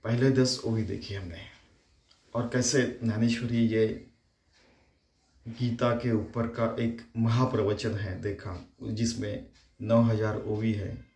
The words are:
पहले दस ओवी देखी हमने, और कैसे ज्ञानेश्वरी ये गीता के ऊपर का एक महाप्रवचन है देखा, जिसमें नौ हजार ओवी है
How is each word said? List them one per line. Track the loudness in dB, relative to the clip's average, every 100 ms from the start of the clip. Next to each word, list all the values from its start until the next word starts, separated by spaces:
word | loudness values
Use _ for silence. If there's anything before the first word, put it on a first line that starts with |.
पहले | 0 4 4
दस | 6 2 2
ओवी | -2 -2
देखी | -2 -6 -8
हमने, | -8 -8 -12 -14 -20 _ _ _ _ _ _ _
और | -4 -2
कैसे | 0 2 2 0 0
ज्ञानेश्वरी | -2 2 2 0 0 2 2
ये | 4 2 0 -12 _ _ _ _ _ _ _ _ _ _ _ _ _ -16
गीता | -4 -2 2 0
के | 2 2
ऊपर | 0 0 -4 -4
का | 0 -2 0
एक | -2 -4 -10 0
महाप्रवचन | 2 4 2 2 2 0 -2
है | -2 -4 -4
देखा, | -6 -6 -8 -12 -14 _
जिसमें | -8 -2 -2 -2 -6 -8 -12 _ _ _
नौ | 4 6
हजार | 6 4 0 -2
ओवी | -4 -2 0
है | 0 -4 -8 -14